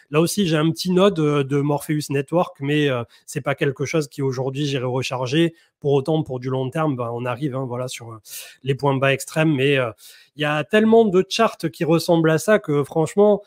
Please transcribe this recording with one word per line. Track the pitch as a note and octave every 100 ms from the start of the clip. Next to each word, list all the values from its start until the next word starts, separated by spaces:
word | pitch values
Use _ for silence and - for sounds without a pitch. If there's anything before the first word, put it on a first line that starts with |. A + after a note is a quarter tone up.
| -
là | D3
aussi, | E3+ G#3 F3
j'ai | D#3
un | D#3+
petit | D#3+ F#3
node, | F3+ G3+ E3
euh, | D3 D3
de | C3+ C#3+
Morpheus | D3 C#3+ - D3+ C#3+
Network, | C#3 C#3 E3+ - -
mais, | C#3 D3+ C#3+
euh, | B2 A2+ _
c'est | - C#3+
pas | C#3+
quelque | C3+ C#3+ C3 C3
chose | E3 C#3+
qui | -
aujourd'hui | C3+ B2+ C3 C3+ C#3+
j'irai | C#3
recharger. | B2 B2+ B2 B2+ B2 D#3 E3 - _ _
Pour | C#3+
autant, | C#3 D#3+ D#3+
pour | D3 B2+
du | C3
long | C3 C3
terme, | D#3+ D#3 B2
ben, | A#2
on | A#2+
arrive, | B2 B2 D3
hein, | C3 B2+
voilà, | B2 B2+
sur, | - A2+
euh, | A2 - - - -
les | C3
points | C3 C#3+ C3+
bas | C3+
extrêmes. | C3+ - D#3+ D#3+
Mais, | C3+ C#3 C#3
euh, | A#2 - - - _ C#3
il |
y | D3
a | D3+
tellement | - G#3+ A3 A3+
de | G#3+ F#3 F#3+
charts | - A3 - D#3+
qui | -
ressemblent | D#3 E3 - E3 D#3+
à | D#3+
ça | - G#3
que | D#3+ C#3+
franchement, | C3+ E3 D#3 G3+ G#3 G3+